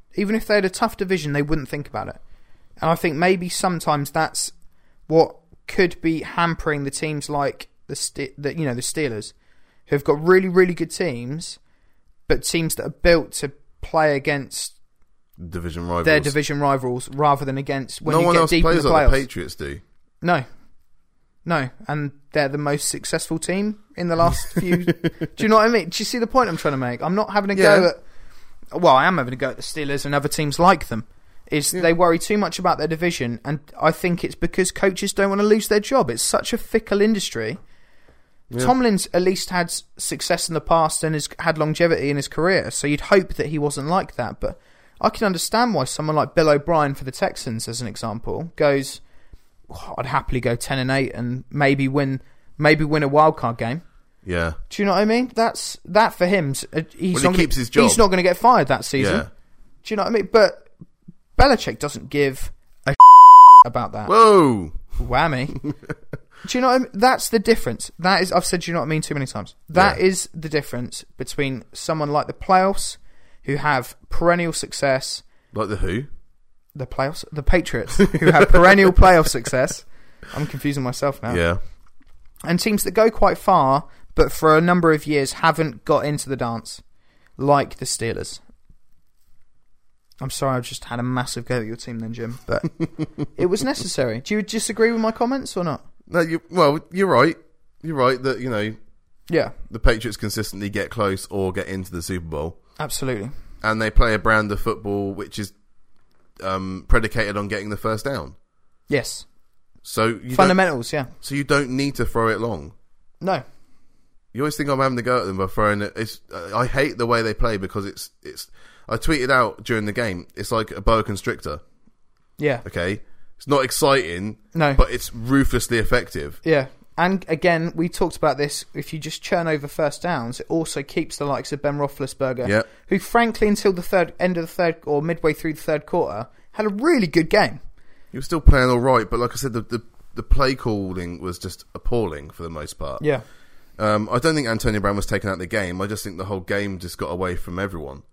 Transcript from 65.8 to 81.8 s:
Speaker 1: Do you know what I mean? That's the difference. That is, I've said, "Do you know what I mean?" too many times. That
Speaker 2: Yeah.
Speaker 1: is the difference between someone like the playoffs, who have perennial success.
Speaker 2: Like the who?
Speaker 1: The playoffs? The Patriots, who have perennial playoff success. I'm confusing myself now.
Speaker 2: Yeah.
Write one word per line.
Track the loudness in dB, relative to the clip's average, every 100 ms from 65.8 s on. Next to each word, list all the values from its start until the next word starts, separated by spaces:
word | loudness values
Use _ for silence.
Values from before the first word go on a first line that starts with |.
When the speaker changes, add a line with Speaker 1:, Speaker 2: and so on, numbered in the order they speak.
| -12 -14 -14 -16 -18 -18 -6
Speaker 1:
Do | 0
you |
know | 2
what | 2
I |
mean? | 0
That's | 2 2 2 0
the | 0
difference. | 2 0 0 -6 -12 -4
That | 0 2
is, | 2
I've | 0 0
said, | -4
"Do | -4
you |
know | -4
what | -2
I |
mean?" | -4
too | -4
many | -6 -6
times. | -8 -12 -16 -2
That | 2 2 4
Speaker 2:
Yeah. | 0
Speaker 1:
is | 0 -6
the | -12 -6
difference | -6 -4 -8 -10 -12 -16 -12
between | -8 -4 -4 -6 -12
someone | -10 -6 -4 -2
like | -2 -4
the |
playoffs, | -6 2 2 4 0 -4 -8 -18 -20 -20 -12
who | -6 -4
have | 0 -2 -4 -14 -2
perennial | 2 2 2 -2
success. | -6 -10 -2 0 0 -4 -12 -14 _ _
Speaker 2:
Like | -6 -4
the | -2
who? | -2 -2 -6 -12 -16 _ _ -20 _ -14
Speaker 1:
The | -8
playoffs? | -4 -4 -6 -10
The | -2
Patriots, | 2 2 2 -6 0 4
who | 4 4 4
have | 6 10
perennial | 10 10 8 8
playoff | 8 8 8 4
success. | -2 -2 -2 -2 -4 -14 -20 -20 -20 -12
I'm | -8 -8
confusing | -4 -4 -2
myself | -4 -2 -4 -4
now. | -4
Speaker 2:
Yeah. | 0 0 0 -4 -10